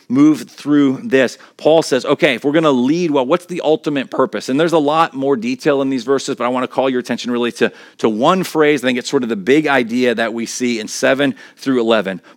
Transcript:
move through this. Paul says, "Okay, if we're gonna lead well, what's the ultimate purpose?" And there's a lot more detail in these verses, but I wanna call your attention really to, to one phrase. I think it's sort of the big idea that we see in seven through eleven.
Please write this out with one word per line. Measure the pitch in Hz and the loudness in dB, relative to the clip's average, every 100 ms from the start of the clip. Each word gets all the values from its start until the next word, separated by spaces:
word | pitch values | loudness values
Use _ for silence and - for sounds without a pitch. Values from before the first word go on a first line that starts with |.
| - | -4
move | 127 151 139 | 4 4 4
through | 117 - 139 147 139 135 | -4 -10 0 2 2 0
this. | 120 135 120 - - - | 0 2 0 -2 -20 -2
Paul | 147 160 | 2 4
says, | 147 131 113 | 2 -2 0
"Okay, | 190 160 113 | 0 0 0
if | 143 | 0
we're | |
gonna | 151 156 | 2 2
lead | 131 127 165 170 | 2 2 0 0
well, | 143 127 | 0 0
what's | 175 - | -2 -4
the | 180 | -6
ultimate | 147 156 160 143 117 | -2 0 -2 -4 -6
purpose?" | - 127 104 - | -2 -2 -2 -4
And | 135 | 0
there's | 170 | 2
a | 165 | 2
lot | 147 160 165 131 | 2 2 0 0
more | 135 135 | -2 -2
detail | 117 131 160 139 | -2 -2 0 0
in | 135 | 0
these | 135 | -2
verses, | 113 139 - 123 | -2 -2 -2 -4
but | |
I | 120 | -2
wanna | 127 127 | -2 -4
call | - 135 | -2 0
your | 127 | 0
attention | 113 120 117 | -4 -6 -4
really | 120 120 | -2 -2
to, | - 113 - - - | 0 -2 -2 -20 -4
to | 120 | -2
one | 107 143 185 | 0 2 0
phrase. | 175 156 147 147 | 0 2 2 2
I | 127 | 0
think | 123 | -4
it's | - | -2
sort | 143 | -4
of | 120 | -2
the | 110 | -4
big | 95 147 147 | 2 2 2
idea | 135 113 120 123 | 0 0 0 0
that | 117 113 117 | 0 -2 -4
we | 113 | -8
see | - 123 113 | -4 -4 -4
in | 107 | -6
seven | - 131 135 135 123 - - | -2 0 2 0 -4 -14 -10
through | 139 127 | -2 0
eleven. | 113 110 92 92 - | 2 0 0 -8 -14